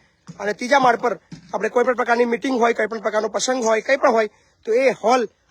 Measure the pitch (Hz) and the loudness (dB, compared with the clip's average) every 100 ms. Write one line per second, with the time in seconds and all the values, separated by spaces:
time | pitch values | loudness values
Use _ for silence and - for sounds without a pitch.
0 | _ _ - - 202 208 247 285 254 233 | _ _ -20 -10 -8 -6 0 4 4 2
1 | 240 180 _ - - 208 214 247 240 233 | -2 -4 _ -20 -10 -6 -2 0 0 0
2 | 247 233 240 233 277 247 233 233 214 226 | 0 2 2 0 -2 0 0 0 -4 -4
3 | 220 214 214 202 254 254 220 220 220 277 | -4 -2 -2 -4 -4 -2 0 -2 0 0
4 | 285 226 214 _ _ _ - 233 269 202 | 2 2 0 _ _ _ -4 0 0 0
5 | 214 262 214 _ _ | 0 0 0 _ _